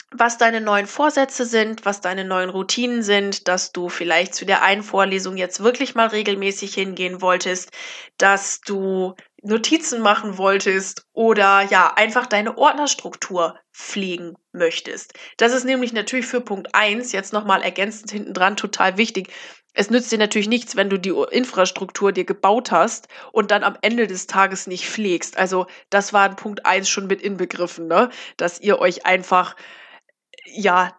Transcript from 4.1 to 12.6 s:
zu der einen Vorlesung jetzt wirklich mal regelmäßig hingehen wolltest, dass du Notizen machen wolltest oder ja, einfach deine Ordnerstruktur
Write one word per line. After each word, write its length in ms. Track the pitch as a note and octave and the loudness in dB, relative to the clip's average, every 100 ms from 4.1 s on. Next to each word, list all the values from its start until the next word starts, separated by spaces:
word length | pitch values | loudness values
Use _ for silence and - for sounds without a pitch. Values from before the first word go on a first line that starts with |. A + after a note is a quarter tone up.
| E3+ F#3+ - | 0 0 -4
zu 100 | F#3+ | 0
der 160 | F#3+ | 4
einen 220 | F#3+ G#3 | 4 2
Vorlesung 520 | G#3 G3 G3 F#3+ F#3 F#3+ | 0 0 2 0 -4 -6
jetzt 280 | F#3 - | -6 0
wirklich 320 | G#3 B3 C4 A#3 | 0 0 -2 0
mal 120 | A3+ | 0
regelmäßig 680 | G#3+ G#3 G3 G3 G3 G3 G3+ | 0 -2 -2 -2 -4 -8 -6
hingehen 440 | F#3+ F3+ F3+ F3+ | -6 -4 -6 -2
wolltest, 500 | F#3 F3+ F#3 F#3 - - - - - _ | 0 0 0 -6 -8 -16 -16 -16 -20 _
dass 440 | G3 G3 - - | 2 2 0 -10
du 540 | - G3 F#3+ F#3+ F#3 F#3+ _ _ | -6 -4 -2 0 -2 -6 _ _
Notizen 600 | G3+ A3 A3 D#4+ - A#3+ | -2 -2 2 0 0 0
machen 360 | G#3+ G#3+ G#3+ F#3 | 2 2 0 -2
wolltest 680 | F#3+ G3 G3 F#3+ F#3+ - - | 2 2 2 0 -2 -12 -12
oder 500 | - A3+ G#3 G3 G3 | 0 2 6 6 6
ja, 300 | G3 G3 F3 - | 6 4 4 4
einfach 320 | A3 A#3 B3 | 2 2 0
deine 300 | G#3 G#3+ | -2 -2
Ordnerstruktur 1040 | - | 2